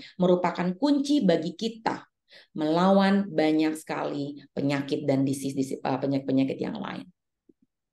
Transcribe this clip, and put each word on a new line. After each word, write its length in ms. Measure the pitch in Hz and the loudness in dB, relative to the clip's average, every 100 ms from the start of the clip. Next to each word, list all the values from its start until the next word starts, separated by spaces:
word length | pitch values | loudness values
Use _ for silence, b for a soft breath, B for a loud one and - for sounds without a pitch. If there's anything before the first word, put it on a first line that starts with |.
| B - | B 0
merupakan 480 | 180 180 180 180 180 180 | 2 4 2 -2 -4 0
kunci 400 | 294 285 277 294 | 0 2 2 2
bagi 320 | 185 165 165 | 4 2 0
kita 480 | - 226 226 - - - _ _ b b - | -6 -8 -4 -4 -4 -8 _ _ b b -4
melawan 720 | 156 160 190 196 196 196 202 | 0 4 4 6 4 2 0
banyak 480 | 156 156 156 156 156 | 0 2 2 0 -2
sekali 640 | - 147 147 147 143 143 139 - | -8 -6 -6 -6 -8 -10 -12 -4
penyakit 480 | 139 143 139 147 | -2 -2 -2 -2
dan 160 | 143 135 | 0 2
disease, 320 | 135 131 139 | 0 -2 -4
disease, 320 | 139 131 - | -4 -4 -4
eh, 140 | 143 131 | -4 -2
penyakit-penyakit 560 | 139 139 139 135 135 - | -2 -2 0 0 0 -2
yang 240 | - 69 | -6 -6
lain. 240 | - - - _ _ _ _ _ _ _ _ | -8 -10 -14 _ _ _ _ _ _ _ _